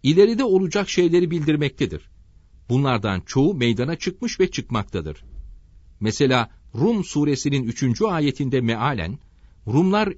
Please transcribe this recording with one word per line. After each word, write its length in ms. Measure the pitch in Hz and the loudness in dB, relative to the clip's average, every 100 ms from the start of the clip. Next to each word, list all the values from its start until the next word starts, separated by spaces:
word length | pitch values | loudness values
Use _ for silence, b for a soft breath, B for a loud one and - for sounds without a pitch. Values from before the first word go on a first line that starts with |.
ileride 420 | 135 165 208 226 | 2 6 6 4
olacak 440 | 254 190 185 202 185 | 2 2 2 -2 0
şeyleri 420 | - 175 175 175 | 0 2 4 2
bildirmektedir. 720 | 170 151 151 143 - 123 76 - - - - _ - - | 0 0 0 -2 -2 -4 -6 -14 -20 -20 -20 _ -16 -2
Bunlardan 520 | 127 139 117 104 92 | 0 2 0 -2 -4
çoğu 340 | - 131 151 | -2 0 2
meydana 420 | 170 120 113 127 165 | 2 0 0 -2 -4
çıkmış 440 | 185 - 240 - | -8 -6 -6 -2
ve 100 | 180 | -2
çıkmaktadır. 760 | - - 117 - 92 78 73 - - - - - - - - | -2 -6 -6 -4 -6 -8 -12 -16 -18 -16 -20 -20 -20 -20 -6
Mesela 500 | 214 - 135 127 110 b - | -4 0 2 2 -2 b -12
Rum 300 | 113 226 220 | -2 0 0
suresinin 580 | 170 147 147 135 147 139 | -2 -2 0 0 -2 -2
üçüncü 420 | 117 - 131 113 | -2 -2 -2 0
ayetinde 560 | 220 170 147 127 135 127 | 0 0 0 -2 -2 0
mealen, 580 | 117 113 131 120 82 127 - _ - - 107 | 0 0 -2 -2 -6 -10 -16 _ -20 -14 -2
"Rumlar 460 | 131 185 208 202 | 2 2 2 0